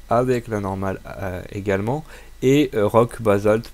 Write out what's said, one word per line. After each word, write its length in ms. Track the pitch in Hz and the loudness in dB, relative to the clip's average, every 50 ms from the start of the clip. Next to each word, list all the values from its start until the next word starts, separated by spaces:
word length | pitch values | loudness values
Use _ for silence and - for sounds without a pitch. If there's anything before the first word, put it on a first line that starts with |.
| - - | -4 -2
avec 380 | 113 117 127 127 127 120 113 - | 0 0 2 2 0 -2 -2 -4
la 100 | 113 104 | -6 -4
normale, 420 | 101 95 98 95 98 98 95 - - | -4 -4 -4 -4 -4 -4 -6 -6 -10
euh, 340 | - - - 101 95 90 90 - - - | -14 -12 -10 -8 -8 -8 -8 -10 -10 -10
également, 520 | 104 95 101 95 95 101 110 131 151 160 - - - - - - - - | -6 -2 0 0 0 0 -2 -4 -4 -6 -10 -16 -20 -20 -20 -8 -2 2
et, 280 | 127 135 147 151 - - | 4 4 4 4 2 2
euh, 100 | 110 101 | 0 2
Rock 380 | 104 - 113 120 120 - - 113 | 4 4 4 2 2 0 -2 0
Basalt 460 | 110 101 101 101 104 107 113 117 - | 2 2 4 4 2 2 2 0 -6